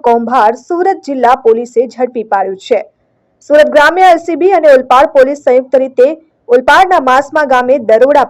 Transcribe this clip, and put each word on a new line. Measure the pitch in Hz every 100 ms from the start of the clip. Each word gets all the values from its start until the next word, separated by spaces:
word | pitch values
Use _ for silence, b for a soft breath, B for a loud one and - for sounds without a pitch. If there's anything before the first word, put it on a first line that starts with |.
| 247
કૌભાંડ | 233 233 254 214 240
સુરત | - 349 381 381 330
જિલ્લા | 269 233 254
પોલીસે | 233 226 240 226
ઝડપી | 247 233 254 254 -
પાડ્યું | 196 190 190
છે. | - 214 - _ _ _ _ _ -
સુરત | 294 294
ગ્રામ્ય | 285 294 339 370
એલ | 339
સી | 339 320
બી | 359 381
અને | 311
ઓલપાડ | 262 254 254 320
પોલીસ | 285 262 285
સંયુક્ત | 285 254 262 269
રીતે | 262 262 254 311 _ _ -
ઓલપાડના | 247 254 302 381 359 262
માસમા | 254 285 311 294
ગામે | 254 247 277 214
દરોડા | 220 262 294